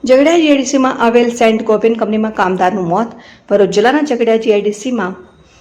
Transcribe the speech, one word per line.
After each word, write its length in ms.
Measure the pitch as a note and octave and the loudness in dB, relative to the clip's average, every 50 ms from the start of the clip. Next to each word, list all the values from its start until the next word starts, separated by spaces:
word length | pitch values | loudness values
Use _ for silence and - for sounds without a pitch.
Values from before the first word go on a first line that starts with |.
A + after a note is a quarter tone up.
| - A#3+ | 2 2
ઝઘડિયા 300 | B3+ C4 C#4+ D#4 E4+ F4 | 2 4 4 4 4 2
જી 80 | D#4+ D4+ | 4 2
આઈ 80 | C#4+ C4+ | 2 2
ડી 120 | C4 B3 | 0 -2
સીમાં 320 | - C4+ C4 C4 B3+ - A#3 | 0 0 0 0 -2 0 -2
આવેલ 220 | A#3 A3+ A#3+ A#3 A#3 A#3 - | 2 2 2 0 0 0 0
સેન્ટ 240 | A#3+ A3+ A3 G#3+ - - | 0 2 2 0 0 0
ગોબિન 260 | G#3+ G#3 G#3 A3+ A3+ A3+ | -2 0 2 0 0 0
કંપનીમાં 360 | A3+ G3+ G#3+ A3 G#3+ A3 G#3+ - | -2 -2 -2 -2 -2 -4 -2 -2
કામદારનું 480 | G3+ F3+ F#3 F#3 F#3+ F3+ F#3+ G3+ F#3 E3 | -2 -2 0 0 0 0 0 -2 -4 -2
મોત. 180 | E3+ G3 A#3 A3+ - - - - - - _ - | -2 -2 -2 -4 -8 -18 -20 -20 -20 -20 _ -2
ભરૂચ 240 | G3+ G3+ G3+ F#3 G3 | 2 2 2 2 2
જિલ્લાના 300 | G#3 G#3 A#3+ C4+ D4+ D4 D4 | 2 2 2 2 0 -2 -2
ઝઘડિયા 340 | B3 A#3 A#3 A#3 - A3+ A3+ | -2 -2 0 0 0 0 0
જી 100 | A#3 G#3 | 0 0
આઈ 100 | G#3 G#3 | 0 0
ડી 120 | G#3+ G#3 - - | -2 -6 -4 -6
સીમાં 300 | B3+ B3 A3+ F#3+ F3+ F#3+ - - - _ _ _ _ _ _ | -6 -6 -4 -6 -6 -8 -12 -18 -20 _ _ _ _ _ _